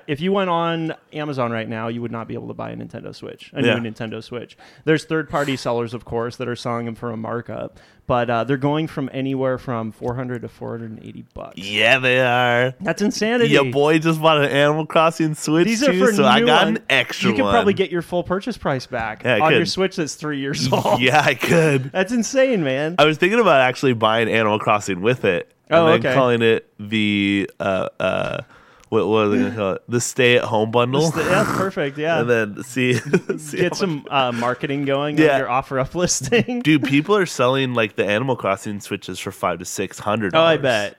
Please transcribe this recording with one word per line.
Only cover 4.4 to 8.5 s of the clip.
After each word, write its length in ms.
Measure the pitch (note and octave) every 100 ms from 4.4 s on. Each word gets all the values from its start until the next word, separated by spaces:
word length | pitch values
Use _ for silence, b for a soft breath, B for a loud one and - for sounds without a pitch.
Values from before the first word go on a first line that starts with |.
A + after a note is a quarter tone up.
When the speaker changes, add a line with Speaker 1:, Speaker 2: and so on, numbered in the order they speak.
| G#2 - B B
Speaker 1:
There's 220 | D3+ D#3 -
third-party 500 | D#3+ D3 D#3 C#3+ C3
sellers, 380 | C3 A#2+ A#2
of 100 | A#2
course, 320 | - A#2 A#2+ -
that 120 | A#2+
are 80 | A#2+
selling 280 | B2+ A#2 A#2
them 80 | A2+
for 160 | A#2+
a 60 | A2
markup, 640 | A2 A#2 A#2+ A#2 A#2+ - b b -
but, 220 | B2 A#2+
uh, 140 | A#2
they're 140 | A#2